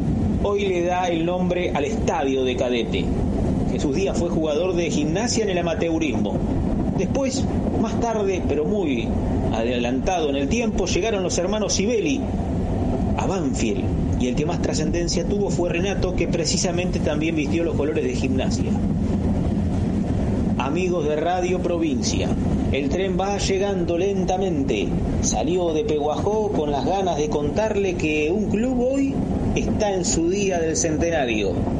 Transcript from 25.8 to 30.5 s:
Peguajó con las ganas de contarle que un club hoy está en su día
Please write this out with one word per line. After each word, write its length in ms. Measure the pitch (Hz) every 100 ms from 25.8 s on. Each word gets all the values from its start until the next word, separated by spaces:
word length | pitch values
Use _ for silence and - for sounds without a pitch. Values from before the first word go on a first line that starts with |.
| 147
Peguajó 680 | 151 147 147 196 214 208
con 200 | - 151
las 140 | 139 127
ganas 320 | 190 190 151
de 120 | 151
contarle 680 | 151 147 143 214 202 190 123
que 340 | 156 151 151
un 200 | 202 190
club 320 | 208 247 247
hoy 340 | 247 277 277 - - - - -
está 380 | - - 208
en 100 | 190
su 260 | 180 165 165
día 300 | 196 196